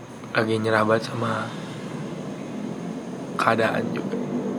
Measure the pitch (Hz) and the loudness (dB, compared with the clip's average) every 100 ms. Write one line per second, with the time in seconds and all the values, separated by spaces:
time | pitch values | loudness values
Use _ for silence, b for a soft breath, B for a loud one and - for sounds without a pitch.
0 | - - - - 110 110 110 110 107 113 | -14 -12 -4 0 2 2 4 6 6 4
1 | - 120 113 110 110 - - - - - | 2 -2 0 0 -2 -6 -8 -8 -8 -6
2 | - - - - - - - - - - | -6 -6 -6 -8 -8 -6 -6 -6 -6 -6
3 | - - - - - 113 110 - 110 110 | -6 -8 -6 2 6 6 4 2 0 -2
4 | - 95 - - - | -2 -2 -2 -2 -2